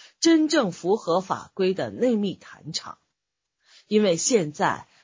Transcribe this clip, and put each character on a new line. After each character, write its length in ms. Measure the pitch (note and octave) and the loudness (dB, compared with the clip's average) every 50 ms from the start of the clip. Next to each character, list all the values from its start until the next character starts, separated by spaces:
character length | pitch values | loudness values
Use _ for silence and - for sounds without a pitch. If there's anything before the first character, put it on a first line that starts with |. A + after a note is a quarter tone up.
| - - _ _ | -20 -20 _ _
真 300 | - E4 E4 D#4+ D#4 D4+ | 2 4 4 4 4 2
正 240 | D#4+ D#4 A#3+ F#3 D3+ | 2 2 0 0 -4
符 240 | - - F3 G3+ | -4 -2 -2 -2
合 240 | A3 - F3 E3 F#3 | 0 0 0 0 0
法 300 | F#3 - D3+ G#2+ - - _ | 0 -2 -6 -8 -8 -14 _
规 200 | - F#3+ F#3 F#3+ | -2 -2 0 0
的 180 | F#3+ C#3+ A2 | -2 -4 -6
内 260 | F#2+ A#2+ A3 C4 A#3 | -4 -2 0 0 2
密 180 | G#3 G#3 F#3+ - | 0 -2 -4 -6
坛 380 | - - - - F#2+ - C#3+ - | -8 -14 -20 -20 -18 -16 -12 -10
场， 240 | - - G2+ - - _ _ _ _ _ _ _ _ _ _ _ _ _ _ - - _ | -10 -12 -12 -18 -18 _ _ _ _ _ _ _ _ _ _ _ _ _ _ -20 -20 _
因 160 | _ G#3+ G#3+ G#3+ | _ 0 2 2
为 140 | G3 E3+ | 2 0
现 340 | E3 - - C4 G#3+ E3 D3+ | 0 0 2 2 2 2 0
在 380 | D3 - F#3+ D3+ G2 - - _ _ _ | -2 -2 0 0 0 -4 -10 _ _ _